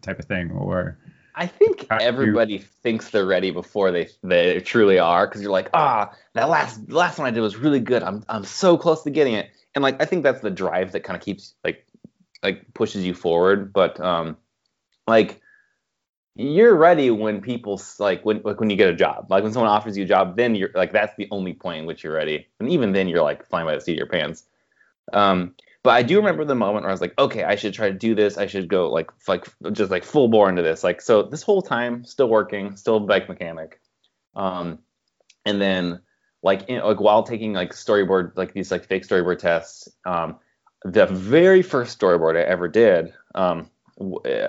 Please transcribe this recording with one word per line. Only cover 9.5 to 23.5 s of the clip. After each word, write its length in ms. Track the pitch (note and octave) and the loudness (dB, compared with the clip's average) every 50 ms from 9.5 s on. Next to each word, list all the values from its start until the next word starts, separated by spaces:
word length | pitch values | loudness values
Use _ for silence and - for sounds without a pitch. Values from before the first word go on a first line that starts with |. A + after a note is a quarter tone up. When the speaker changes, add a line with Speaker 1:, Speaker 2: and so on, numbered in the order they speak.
| _ _ _ _ - | _ _ _ _ -6
Speaker 2:
And, 60 | C#3 | 0
like, 180 | C#3 C3+ C3 C3+ | 0 0 0 0
I 60 | D3+ | -2
think 160 | D3+ F#3+ F3 | -2 -2 0
that's 200 | C#3+ C#3 B2 - | 0 0 0 0
the 100 | - G#2 | -4 -6
drive 400 | F#2 F2+ F#2+ E2+ D#2+ F#2 F#2+ F#2+ | -6 -4 -4 -4 -2 -2 -4 -4
that 80 | - G2 | -6 -10
kinda 180 | - - F#2 - | -8 -8 -12 -10
keeps, 380 | - G2+ F#2+ - - - _ _ - | -8 -10 -10 -10 -12 -20 _ _ -8
like, 240 | E2 - - _ _ _ _ _ - _ _ _ _ _ - - | -8 -8 -8 _ _ _ _ _ -20 _ _ _ _ _ -8 -6
like, 280 | G2 F#2+ - _ _ _ | -6 -6 -6 _ _ _
pushes 280 | - A2+ G#2 - G2+ F#2 | -6 -6 -4 -4 -6 -6
you 120 | F2+ F2 | -6 -6
forward. 580 | - - F2 E2+ E2+ F2+ F#2+ G2+ G2+ F#2+ G2 - | -4 -2 0 0 2 4 2 2 0 -2 -4 0
But, 260 | G2 F#2 E2 - - | 2 2 2 0 -4
um, 380 | E2+ F2+ F2 E2+ E2 D#2+ D#2 _ _ _ _ _ _ _ _ _ _ _ _ _ - - | -4 -2 -2 -2 -4 -6 -10 _ _ _ _ _ _ _ _ _ _ _ _ _ -2 2
like, 340 | A2+ A2+ G2+ F2 - _ _ _ _ _ _ _ _ _ _ _ _ _ _ _ _ _ _ _ _ | 4 4 4 2 -2 _ _ _ _ _ _ _ _ _ _ _ _ _ _ _ _ _ _ _ _
you're 400 | - A2+ C#3 D3+ F#3 A3+ A#3+ G#3 | -8 -6 -2 2 6 6 6 8
ready 360 | D#3 D#3 F3 F3+ D#3 C#3 B2 | 8 8 6 6 6 4 2
when 300 | A2+ G#2 A2 G#2+ G#2 G2 | 2 2 0 -2 -4 -4
people 320 | G2 B2 B2 A#2 - G#2 G2 | -6 -8 -8 -8 -6 -6 -8
s-, 260 | F#2 - - - - | -8 -8 -14 -10 -2
like, 240 | G#2 G2+ F#2 F2 - | 0 0 0 0 0
when, 160 | G#2+ G#2+ G2 - | -2 -2 0 -2
like, 160 | G#2+ G2+ - | -6 -4 -2
when 100 | A2+ G#2+ | -2 -2
you 60 | G2+ | 2
get 140 | F#2 G#2 F#2 | 4 4 4
a 60 | E2+ | 4
job. 320 | D#2+ F#2 D2+ - - - - | 2 0 0 0 -4 -6 0
Like, 140 | F#2+ G2 G#2 | 0 0 0
when 100 | G#2+ A2 | 0 -2
someone 180 | B2 A#2 G#2+ | 0 2 2
offers 260 | G#2 G#2+ G#2+ A2+ G2 G2+ | 2 2 0 -4 -6 -6
you 60 | F#2+ | -2
a 40 | F2+ | 0
job, 280 | G2+ F#2+ F#2+ F#2 F2 | 2 2 2 0 0
then 200 | A2 B2 A#2+ A2+ | -2 0 0 0
you're, 160 | G2+ F#2+ - - | -2 -2 -4 -2
like, 180 | F#2 F#2 E2 | -2 -2 0
that's 240 | - G#2 G#2+ G#2+ - | 0 -2 -2 -2 -4
the 120 | - G2 - | -10 -10 -8
only 220 | G#2 G2 F#2 F2+ E2 | -6 -8 -6 -8 -10
point 280 | - - F2+ E2+ D#2 | -10 -10 -10 -10 -8
in 40 | D#2 | -10
which 180 | E2 D#2+ - - | -10 -12 -10 -10
you're 100 | D#2 D#2 | -8 -6
ready. 340 | D#2 D2+ D#2 D#2 D2 - _ _ - | -4 -4 -4 -6 -8 -8 _ _ -10
And 100 | G#2+ C3 | -4 -2
even 220 | F3+ D#3 A#2+ G2+ | -2 0 0 0
then, 160 | F#2+ G2 F#2+ F2+ | 0 0 0 0
you're, 140 | E2 E2+ | 0 0
like, 240 | D#2 D2 D2 - - | 0 0 -2 -4 -8
flying 220 | - | -6